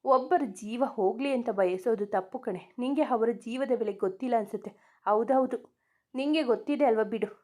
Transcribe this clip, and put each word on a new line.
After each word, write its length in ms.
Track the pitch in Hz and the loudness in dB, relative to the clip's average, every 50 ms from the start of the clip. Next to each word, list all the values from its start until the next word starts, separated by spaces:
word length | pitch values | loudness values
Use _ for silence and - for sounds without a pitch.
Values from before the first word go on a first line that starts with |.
| - | 4
ಒಬ್ಬರ 360 | 262 262 254 254 - 359 339 285 | 4 4 4 4 2 2 2 2
ಜೀವ 400 | 208 196 - 208 208 226 240 269 | -2 -6 -10 -10 -8 -2 -2 -2
ಹೋಗ್ಲಿ 480 | - - 220 190 190 - 226 269 285 269 | -2 0 0 0 0 0 0 -2 -2 -2
ಅಂತ 160 | 247 240 233 | -2 -2 -2
ಬಯಸೋದು 560 | 208 196 190 180 185 185 - 247 226 196 208 | 0 2 2 0 0 -2 -2 -2 0 0 -2
ತಪ್ಪು 340 | 208 - 190 - - - 240 | -2 -2 -4 -4 -4 -12 -8
ಕಣೆ, 340 | - 226 185 175 - - _ - | -6 -6 -8 -8 -10 -14 _ -6
ನಿಂಗೆ 220 | 247 262 285 294 | -4 -2 0 0
ಅವರ 280 | 302 226 254 220 226 233 | 2 2 2 2 2 0
ಜೀವದ 400 | 233 233 - 226 233 254 277 233 254 | 0 -4 -8 -10 -6 -6 -2 -2 0
ಬೆಲೆ 180 | 226 226 214 196 | 0 0 -4 -2
ಗೊತ್ತಿಲ್ಲ 420 | - 208 190 190 - 269 247 240 | -2 -2 -2 -2 -4 -2 0 0
ಅನ್ಸುತ್ತೆ. 340 | 226 208 208 - 190 - 202 - _ _ _ _ _ _ | 0 0 -2 -6 -8 -10 -12 -16 _ _ _ _ _ _
"ಹೌದೌದು, 520 | 190 208 214 226 202 262 262 262 262 247 220 - _ _ _ _ _ _ _ _ _ - | 2 2 2 4 4 4 2 4 2 -2 -8 -8 _ _ _ _ _ _ _ _ _ -8
ನಿಂಗೆ 260 | 254 269 294 302 320 | -4 -2 0 0 0
ಗೊತ್ತಿದೆ 440 | 294 240 220 214 214 - 294 254 285 | 2 2 0 0 0 -4 0 2 4
ಅಲ್ವಾ, 180 | 254 226 220 220 | 4 4 2 0
ಬಿಡು. 240 | 202 226 214 208 202 - _ | 0 -2 -4 -4 -4 -6 _